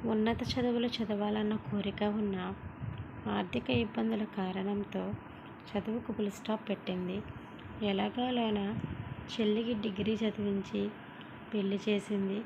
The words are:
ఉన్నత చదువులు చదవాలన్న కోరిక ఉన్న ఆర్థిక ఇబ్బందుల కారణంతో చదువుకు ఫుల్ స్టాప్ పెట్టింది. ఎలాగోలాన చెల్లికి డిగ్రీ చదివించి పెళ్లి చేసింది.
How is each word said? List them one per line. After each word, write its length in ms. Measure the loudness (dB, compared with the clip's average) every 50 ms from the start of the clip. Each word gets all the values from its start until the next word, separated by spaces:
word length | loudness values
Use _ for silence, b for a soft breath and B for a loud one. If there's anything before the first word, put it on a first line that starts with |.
| 2
ఉన్నత 340 | 2 4 4 4 4 4 2 0
చదువులు 440 | 0 0 2 2 4 4 4 2
చదవాలన్న 680 | 0 0 -2 0 0 2 2 2 2 2 2 2 2 2
కోరిక 460 | 0 0 0 0 0 0 0 0 2 2 2 4
ఉన్న 220 | 2 2 2 0 0 -2 -2 -4 -4 -6 -10 -6 -6 -6 -6 -4 -6 -8 -8 -8 -6 -4 0
ఆర్థిక 400 | 2 2 0 2 0 -2 2 4
ఇబ్బందుల 520 | 4 4 4 2 0 0 2 2 2 2 0
కారణంతో 760 | -2 0 -2 -2 0 0 0 0 0 0 0 -2 -2 -2 -2 -2 -2 -4 -6 -8 -12 -14 -14 -14 -14 -14 -14 -14
చదువుకు 460 | -4 -4 -2 0 0 -2 -2 -2 -4 -2
ఫుల్ 180 | 0 0 0
స్టాప్ 320 | -2 -4 -2 -2 -2 -2 0
పెట్టింది. 540 | -2 -2 -2 0 -2 -2 -2 -2 -2 -2 -4 -4 -6 -10 -12 -12 -12 -12 -12 -12 -12 -6 -2
ఎలాగోలాన 800 | 2 2 4 4 2 2 2 0 0 2 2 2 2 4 2 2 0 0 -2 -2 -2 -4 -4 -6 -6 -8 -8 -8 -8
చెల్లికి 460 | -8 0 2 4 4 4 4 2 2 0
డిగ్రీ 400 | 0 0 -2 0 0 2 2 2
చదివించి 680 | 2 2 0 2 2 0 2 2 0 0 0 0 0 0 0 -2 -6 -12 -14 -14 -14 -14 -14 -12 -12 -10
పెళ్లి 320 | -2 0 2 2 2 2
చేసింది. 640 | 2 4 2 2 2 2 0 0 2 2 2 0 -2 -4